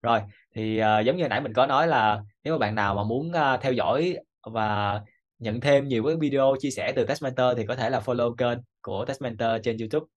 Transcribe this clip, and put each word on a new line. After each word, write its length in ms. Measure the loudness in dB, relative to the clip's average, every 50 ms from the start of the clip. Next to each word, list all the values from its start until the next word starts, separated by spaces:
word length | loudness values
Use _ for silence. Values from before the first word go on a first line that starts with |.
Rồi, 200 | 2 2 2 2 0 -4 -14 _ _ _ _
thì, 220 | -6 -4 -2 0 2
ờ, 220 | 4 4 4 4
giống 180 | 4 2 2 2
như 100 | 0 0
nãy 140 | -2 -2
mình 120 | -4 -2 2
có 120 | 2 2
nói 220 | 4 4 2 4 4
là 340 | 4 4 4 2 2 0 -4 -12 _ _ _
nếu 100 | -4 -2
mà 40 | 0
bạn 180 | 0 -2 0
nào 200 | 0 0 0 0
mà 80 | 0 -2
muốn, 280 | -2 -2 -2 -4 -2 -2
à, 240 | 0 2 2 2 0
theo 160 | 0 -2 0
dõi 440 | 0 2 2 2 2 0 0 -2 -6 -10 _ _ _ _ -8
và 540 | -4 -2 -2 0 0 0 0 0 -2 -4 -6 -12 _ _ _ _ _ _
nhận 220 | -6 -4 -4 -2
thêm 260 | 2 4 4 4 4 2
nhiều 160 | 0 0 2
cái 120 | 0 0
video 400 | 0 0 0 2 2 4 4 2 2
chia 100 | -2 -4
sẻ 220 | -4 -4 -4 -4 0
từ 100 | 0 0
Test 180 | 0 -2 -4 -4
Mentor 340 | -6 -2 2 2 2 2 0
thì 80 | -2
có 100 | -4 -4
thể 140 | -2 -2 0
là 100 | 0 -2
follow 360 | -2 -2 -2 0 0 -2 0
kênh 220 | 0 -2 -2 -2 -4 -8 _ _ _
của 240 | _ -8 -6 -6 -4
Test 160 | -6 -6 -6
Mentor 280 | -6 -10 -6 -2 -2 0 0 0 -2
trên 140 | -2 -4 -2
YouTube. 280 | -4 -2 -2 -4 -4 _ _